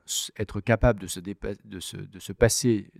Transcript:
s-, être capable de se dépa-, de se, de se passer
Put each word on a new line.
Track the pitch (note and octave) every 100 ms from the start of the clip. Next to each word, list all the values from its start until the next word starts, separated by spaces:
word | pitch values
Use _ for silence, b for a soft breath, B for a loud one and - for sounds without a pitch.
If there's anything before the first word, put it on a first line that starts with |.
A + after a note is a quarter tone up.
| -
s-, | - - -
être | G#2+ G#2
capable | - A2+ B2+ G#2+
de | F#2
se | -
dépa-, | F2+ G2 G2+ G2+ A2
de | G2
se, | - G2+
de | G2 F#2
se | -
passer | G2 A2+ - B2+ G#2+ -